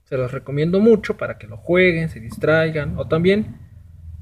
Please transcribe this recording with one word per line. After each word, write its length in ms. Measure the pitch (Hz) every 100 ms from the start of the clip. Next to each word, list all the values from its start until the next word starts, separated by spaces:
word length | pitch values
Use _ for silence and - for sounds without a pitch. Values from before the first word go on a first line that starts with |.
Se 140 | _ 135
los 140 | 123
recomiendo 460 | 135 - 143 165 190
mucho 360 | 220 208 - -
para 220 | - -
que 80 | -
lo 100 | -
jueguen, 540 | - 180 185 165 160
se 100 | -
distraigan 800 | 113 - 151 160 160 160 143 -
o 100 | 139
también 500 | 160 175 208 220 - - - - - - -